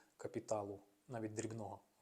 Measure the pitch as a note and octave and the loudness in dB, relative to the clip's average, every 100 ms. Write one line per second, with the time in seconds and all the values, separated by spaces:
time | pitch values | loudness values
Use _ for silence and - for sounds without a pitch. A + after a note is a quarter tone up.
0 | - - - A2+ - G#2+ G2+ G2 - - | -20 -6 -2 0 2 2 2 -4 -8 -18
1 | - A#2+ A2 A2 A2 A2+ G2 G2+ - _ | -6 -2 0 0 0 0 -2 -6 -12 _